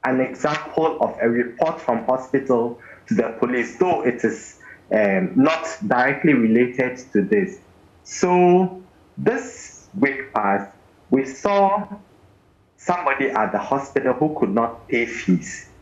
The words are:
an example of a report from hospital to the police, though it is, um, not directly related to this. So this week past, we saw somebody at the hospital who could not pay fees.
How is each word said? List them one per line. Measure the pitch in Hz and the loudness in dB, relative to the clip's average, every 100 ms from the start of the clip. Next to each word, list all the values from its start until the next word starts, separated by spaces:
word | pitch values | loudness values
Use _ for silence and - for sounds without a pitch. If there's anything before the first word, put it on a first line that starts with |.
an | - 131 | 0 0
example | 127 - 151 151 - - 160 - | -2 -2 -4 -4 -4 0 0 0
of | 113 - | -2 0
a | 117 | 0
report | 117 120 - 160 160 | 0 -2 -2 -2 -2
from | - 113 113 | -2 -2 0
hospital | 131 - 131 - 123 117 - - - - | -2 0 -2 2 0 0 -6 -18 -20 -4
to | |
the | 107 113 - | 0 0 0
police, | 120 123 113 - | -2 -2 -4 -2
though | 180 165 | 0 2
it | 127 123 | 0 0
is, | 113 - - - - - _ | -2 -4 -12 -20 -20 -20 _
um, | 107 104 95 92 - | 0 2 2 0 2
not | 139 160 - - 104 | 2 2 -4 -8 -2
directly | 123 127 139 165 | 2 2 2 2
related | 135 113 113 123 - 127 - - | 4 4 4 2 0 -4 -4 -4
to | 104 | -2
this. | 95 104 92 - - - _ _ | 2 2 0 -6 -20 -20 _ _
So | - - 180 180 180 180 185 - - _ _ - | -16 -4 2 4 6 6 4 -4 -20 _ _ -4
this | 135 254 - - - - - 98 | -2 -2 -6 -14 -20 -20 -16 -2
week | 135 135 - | -2 -2 -6
past, | - 101 98 98 - _ _ _ | -2 0 0 -2 -16 _ _ _
we | 131 135 | 0 0
saw | - 208 202 196 202 190 202 - _ _ _ _ _ _ _ | -4 0 2 4 2 -4 -14 -18 _ _ _ _ _ _ _
somebody | - 180 160 135 135 | -4 -2 0 0 0
at | - 104 | 0 0
the | 104 | -2
hospital | - 139 139 - 131 | -2 -4 -2 -2 -2
who | 123 151 - | 0 0 0
could | - | 0
not | 101 117 - - | 0 0 -4 -4
pay | 120 117 | -2 -2
fees. | - - 90 - - - - | -6 0 0 0 -16 -18 -20